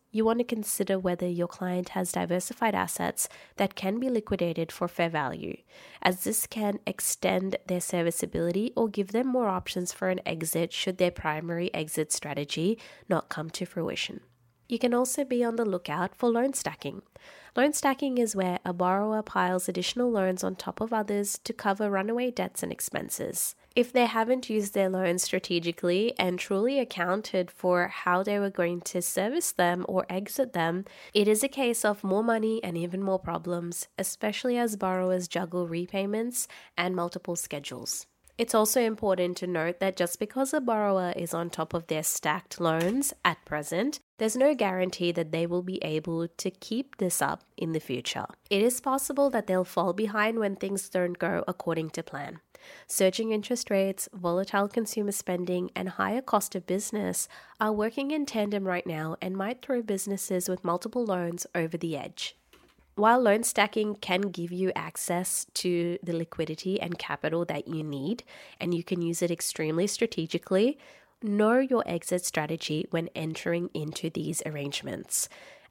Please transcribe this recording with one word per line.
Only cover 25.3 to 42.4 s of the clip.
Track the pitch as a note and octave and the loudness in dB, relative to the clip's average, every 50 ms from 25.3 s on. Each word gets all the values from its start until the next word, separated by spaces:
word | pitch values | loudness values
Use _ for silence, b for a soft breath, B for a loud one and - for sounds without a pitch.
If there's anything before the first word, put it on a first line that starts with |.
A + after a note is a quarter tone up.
| - F#3 - - F3+ E3+ E3 E3+ E3 - - F3 F3 F#3 G#3+ A#3 - - | 0 -2 0 0 0 0 0 0 -2 0 2 2 2 4 2 2 2 2
and | F#3+ F#3 F3+ F3+ | 2 0 0 -2
truly | - - G#3 F#3+ G#3 B3 C#4 C#4 | -2 -2 0 2 2 2 2 2
accounted | B3 B3 - - F3 F3+ F#3 G#3 G#3+ - - F#3+ F3+ F3+ | 0 0 -2 -2 0 0 0 0 -2 -2 -2 -2 -2 -2
for | - - - F3+ F3+ F3 F3 F#3 | -4 -2 0 2 4 4 2 0
how | - - - F3+ F3+ F3+ G3 | -2 -2 0 2 2 4 2
they | G#3 G#3 G3+ | 2 0 0
were | G3+ G3 | 0 0
going | G3 - F3 E3+ F3 F3 E3+ | 0 0 0 0 0 -2 -4
to | - - F3+ F3 | -4 -4 -2 -2
service | - - - F#3+ G#3+ C4 E4+ E4+ - - | -2 0 0 0 0 0 0 -2 0 2
them | - F3+ F3 F3 F3+ F3+ - | 2 4 4 4 2 0 0
or | F#3 F#3 - - | 0 0 0 0
exit | F3+ F#3+ G3+ G#3+ - - C4+ A#3+ - | -2 -4 -4 -4 -2 -2 -2 0 0
them, | F3 E3 E3 E3+ F3+ G3 B B B B B B | 0 0 2 0 0 -4 B B B B B B
it | G#3+ G#3 G#3 | 4 6 6
is | G#3+ G#3+ C4+ | 6 4 4
a | C#4 | 0
case | C4+ C#4 C4+ A#3+ A#3 - - | 0 0 0 2 2 2 2
of | G#3+ G#3 G#3 - | 2 2 2 0
more | F#3+ F#3+ G3+ A3 | 2 2 4 4
money | A#3 A3+ A3+ G#3+ A3 A3 A3+ - | 4 4 4 2 2 0 0 -2
and | F#3 E3+ E3+ | -2 -2 -2
even | E3+ F3+ F3 F#3 G3 | -2 -2 -2 -2 0
more | F#3+ F#3+ F#3 | 0 0 0
problems, | - - E3+ E3 E3 F3 F3 F3 F3 F3 E3+ - - - _ - | 0 -2 -4 -2 -2 -2 -4 -4 -4 -4 -6 -8 -10 -8 _ -6
especially | F#3+ - - - - G#3+ G#3 - - B3+ A#3+ | -4 -4 -4 -2 -2 -2 -2 -2 0 0 2
as | A#3+ A#3+ A#3 G#3+ | 2 0 0 0
borrowers | G3 G3 F#3 F#3 F#3 F#3 F#3 F#3 F3+ F3+ F3 | 0 0 0 2 2 2 2 2 0 0 -2
juggle | - E3+ F#3 E3+ F3 F3+ F3+ E3+ | -4 -4 -4 -2 -2 -2 -2 -2
repayments | E3 E3+ F3 F3+ - G3 G3 G3 G#3 G#3+ A3+ A#3+ A#3+ - - - B B B B B - | -2 -4 -4 -4 -2 -2 -2 0 0 -2 -2 -2 -2 -4 -6 -6 B B B B B -2
and | F3 F3+ F#3 | -2 0 0
multiple | F3+ F3 F3 - F3+ - - E3+ | 0 -2 -2 -4 -6 -6 -6 -6
schedules. | E3+ - - - D3 C#3+ - B2+ B2 A#2+ - - - - - _ _ _ - - - | -6 -6 -6 -8 -8 -8 -8 -10 -8 -6 -6 -6 -6 -8 -12 _ _ _ -10 -4 -4
It's | A#3 A#3 - | -2 2 4
also | A3+ G#3+ G#3+ - C4 | 4 4 4 4 4
important | A#3+ A3+ A3 G#3 - G3+ F#3+ F3+ F3+ F3 F3+ | 2 2 2 0 2 2 2 4 2 0 0
to | - - | -2 -4
note | F3+ F3+ E3 D#3 E3+ F3 - | -2 0 0 0 0 0 0
that | G3 G3 F#3 | 0 0 0
just | - F3+ F3 - - | 2 0 0 0 -2
because | G#3+ G#3 - B3+ C4+ C4+ D#4 | -6 -4 -2 -2 0 0 0
a | D4+ | 0
borrower | C4 A#3+ A3+ G#3+ G#3 G3+ G3 F#3+ F3+ F3 F3 | 2 2 2 2 4 4 4 4 2 0 -2
is | - F3 E3 - | -2 -4 -4 -2
on | E3+ E3+ E3+ | -2 -4 -4
top | - - D#3+ D#3 - | -4 -4 -4 -2 -4
of | E3+ E3 | -4 -4
their | - D#3+ D#3 D#3 | -2 -2 -2 0
stacked | - - - - D#3+ D3+ F#3 | -2 -2 0 0 0 0 0